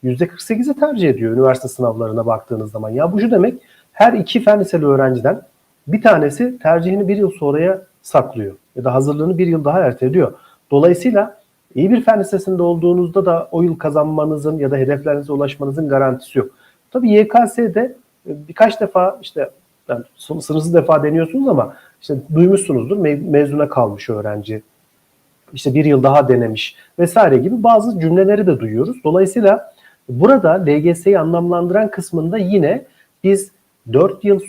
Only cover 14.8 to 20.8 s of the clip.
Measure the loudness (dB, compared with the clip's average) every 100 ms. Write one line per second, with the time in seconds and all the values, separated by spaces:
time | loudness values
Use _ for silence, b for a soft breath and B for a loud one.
14.8 | -2 -2 -2 -4 -4 -4 -4 -6 -8 -6
15.8 | -2 0 0 -4 -6 -4 -4 B B B
16.8 | _ -2 2 4 4 2 2 0 -2 -2
17.8 | -4 -6 _ _ -14 -14 -8 2 2 2
18.8 | -2 0 0 -2 -10 -8 -8 -10 _ _
19.8 | -10 -10 -10 _ -12 -10 -4 -4 0 2